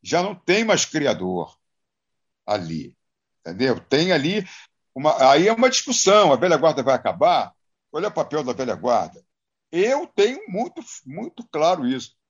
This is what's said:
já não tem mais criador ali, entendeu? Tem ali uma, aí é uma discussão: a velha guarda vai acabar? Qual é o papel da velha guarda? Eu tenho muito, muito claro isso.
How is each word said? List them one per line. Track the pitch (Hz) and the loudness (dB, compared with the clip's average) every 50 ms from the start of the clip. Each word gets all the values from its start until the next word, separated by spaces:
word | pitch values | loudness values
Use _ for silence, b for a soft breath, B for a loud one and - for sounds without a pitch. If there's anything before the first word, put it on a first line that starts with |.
já | _ - 147 175 180 | _ -2 -2 -2 -2
não | 202 202 | -2 -8
tem | - _ - 190 214 226 | -8 _ 0 0 0 2
mais | 220 190 - - | 2 0 0 0
criador | - - 156 143 131 - - 92 92 92 87 78 - _ _ _ _ _ _ _ _ _ _ _ _ _ _ _ _ _ _ _ | -4 -4 -2 -2 -2 -2 -2 -4 -6 -6 -6 -8 -10 _ _ _ _ _ _ _ _ _ _ _ _ _ _ _ _ _ _ _
ali, | - 104 101 87 80 82 78 - - _ _ _ _ _ _ _ _ _ _ | -6 -6 -6 -4 -8 -8 -10 -10 -12 _ _ _ _ _ _ _ _ _ _
entendeu? | _ 82 90 98 131 135 117 | _ -14 -4 -2 0 0 0
Tem | - - _ 135 143 170 190 180 | -2 -2 _ 0 0 2 2 0
ali | 151 135 165 202 214 185 B B B B B _ _ _ _ _ | 0 0 -2 -2 -4 -6 B B B B B _ _ _ _ _
uma, | 131 143 156 - - 131 131 | -2 0 0 2 4 4 6
aí | 139 156 180 208 | 6 6 4 2
é | 226 | 2
uma | 226 254 262 | 2 2 2
discussão: | 254 - - 285 240 - - 190 202 214 202 160 | 2 0 -4 -2 -4 0 2 4 6 6 6 6
a | 139 | 4
velha | 117 151 185 165 | 4 4 2 2
guarda | 139 156 160 - 139 | 4 2 2 2 2
vai | 123 131 131 | 0 0 0
acabar? | 120 - 107 87 85 147 175 175 139 101 92 _ _ _ _ _ _ _ _ | 0 0 -6 -2 2 2 2 2 2 -2 -4 _ _ _ _ _ _ _ _
Qual | - 156 | -6 -6
é | 185 | -6
o | 208 | -4
papel | - 160 143 - 143 151 | -4 -4 -6 -2 -4 -4
da | 143 123 117 | -4 -4 -4
velha | 135 131 120 101 | -4 -4 -6 -6
guarda? | 82 80 123 120 104 87 90 - - _ _ _ _ _ _ _ _ _ _ | -4 -2 0 0 0 -2 -4 -12 -20 _ _ _ _ _ _ _ _ _ _
Eu | - 170 196 233 269 294 349 | -2 -2 0 0 0 -2 -4
tenho | - _ - 202 226 262 359 440 | -6 _ 0 0 0 0 -6 -12
muito, | 359 180 185 240 349 _ 226 233 - - - _ | -8 -6 -6 -6 -6 _ -16 -18 -18 -20 -20 _
muito | 131 139 160 - 339 _ - 233 | -16 -12 -12 -12 -12 _ -18 -20
claro | _ - 151 151 170 185 165 131 | _ -2 0 2 2 2 0 -2
isso. | 123 131 127 - - _ _ _ | -4 -4 -4 -8 -12 _ _ _